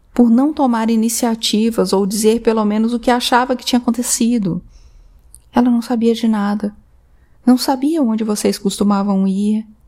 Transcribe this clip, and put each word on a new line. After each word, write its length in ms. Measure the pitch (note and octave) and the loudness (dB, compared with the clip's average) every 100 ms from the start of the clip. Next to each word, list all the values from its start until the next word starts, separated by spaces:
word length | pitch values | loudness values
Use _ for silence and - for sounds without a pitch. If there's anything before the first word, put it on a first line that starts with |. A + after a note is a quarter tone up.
| _ | _
por 160 | - A#3+ | 0 4
não 220 | A3+ C#4+ | 4 2
tomar 360 | D4+ C4+ A#3 A3+ | 0 -2 0 0
iniciativas 1000 | A3+ A3+ A3+ A#3+ A3+ - G#3 A3+ A3+ F#3 | 0 0 -2 -2 -2 -2 0 0 0 0
ou 140 | F#3+ G3+ | 0 0
dizer 340 | G#3 G#3+ A#3 | 0 0 2
pelo 240 | A#3 A3 | 0 0
menos 300 | G#3 G#3+ A3+ | 0 0 0
o 60 | A#3+ | -2
que 100 | A#3 | 0
achava 460 | B3 B3 B3 B3+ B3+ | 0 2 0 0 -4
que 80 | |
tinha 160 | - A#3+ | 0 0
acontecido. 840 | B3 A#3 A#3+ - A#3 A#3+ F#3+ F3 - - - - - - _ - _ | 0 -4 -4 -2 0 0 -2 -4 -8 -20 -20 -20 -20 -20 _ -20 _
Ela 160 | - B3 | 0 2
não 100 | A#3 | 0
sabia 320 | A#3 B3 A3+ | -2 -2 0
de 140 | A3+ A3+ | 0 0
nada. 440 | G#3+ G3+ G#3 G#3 - _ _ _ _ _ _ | 0 -2 -2 -6 -10 _ _ _ _ _ _
Não 140 | - B3+ | 2 2
sabia 420 | - C4 C#4+ E4 | 2 -2 0 0
onde 220 | B3 A3 | 0 -2
vocês 340 | G#3+ G#3 G3+ G3+ | -2 -2 0 0
costumavam 680 | G3 - G3+ G3+ G3+ G3 F#3+ | -4 0 0 2 0 0 0
ir, 400 | F#3+ G#3 G#3+ A3 - | 0 0 -2 -4 -16